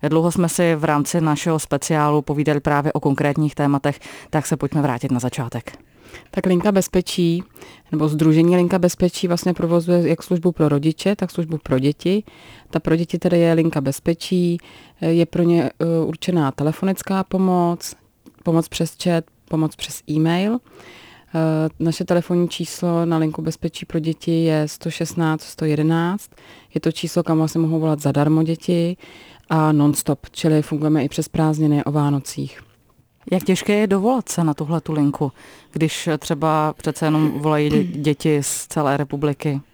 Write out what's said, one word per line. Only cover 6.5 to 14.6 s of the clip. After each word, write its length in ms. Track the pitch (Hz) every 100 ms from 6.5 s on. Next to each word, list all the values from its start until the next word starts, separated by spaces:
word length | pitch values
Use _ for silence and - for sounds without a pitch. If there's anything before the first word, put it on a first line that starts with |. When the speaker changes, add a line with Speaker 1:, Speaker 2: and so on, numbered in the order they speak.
| 180 190
Speaker 2:
bezpečí, 720 | 196 185 185 175 - 175 170 185 - - - _
nebo 160 | 156 151
Sdružení 480 | 151 160 156 170 180
Linka 220 | 175 190
bezpečí 500 | 175 - 180 - 185
vlastně 260 | 175 -
provozuje 540 | 170 170 170 170 175 165
jak 140 | 160
službu 300 | - 175 175
pro 160 | 170 151
rodiče, 480 | 143 151 160 185 208
tak 140 | 180
službu 280 | - 160 156
pro 160 | - 135
děti. 440 | 135 147 170 202 214 - - - -
Ta 100 | 160
pro 160 | 160 160
děti 220 | 170 175
tedy 200 | 185 170
je 140 | 170
Linka 280 | 165 165 160
bezpečí, 800 | 180 185 - 170 - 185 175 170